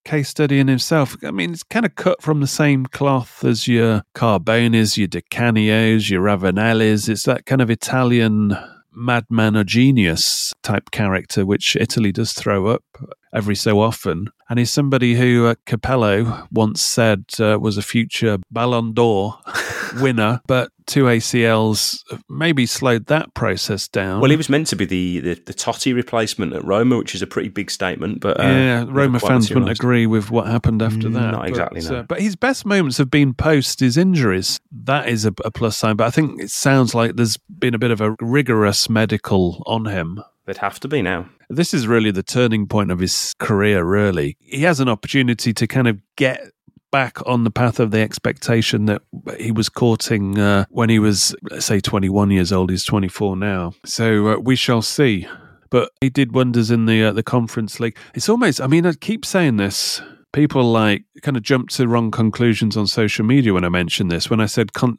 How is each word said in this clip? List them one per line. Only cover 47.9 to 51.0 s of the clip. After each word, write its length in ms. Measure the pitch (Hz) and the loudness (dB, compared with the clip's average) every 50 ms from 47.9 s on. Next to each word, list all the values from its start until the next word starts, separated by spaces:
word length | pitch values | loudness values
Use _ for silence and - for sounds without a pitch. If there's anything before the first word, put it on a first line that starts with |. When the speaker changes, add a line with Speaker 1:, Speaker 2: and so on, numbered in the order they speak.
Speaker 1:
the 80 | 104 110 | 2 0
expectation 880 | 110 104 - - - 120 - - - - 117 113 113 - - 110 104 | 0 0 -4 -6 -6 -6 -6 -4 -2 0 0 0 0 0 0 0 0
that 160 | 107 104 101 _ - - - - - - - | 0 0 -2 _ -12 -18 -16 -14 -12 -12 -8
he 120 | 110 113 | -4 -4
was 180 | 110 113 107 - | -2 -2 -2 -2
courting, 680 | - - 123 120 113 110 - - 120 104 101 95 98 107 | -2 0 2 2 2 0 -2 -2 -2 -2 -2 -2 0 0
uh, 280 | 101 101 101 98 98 - | 2 2 2 2 0 -2
when 180 | - 127 117 113 | -2 0 2 4
he 120 | 113 110 | 4 4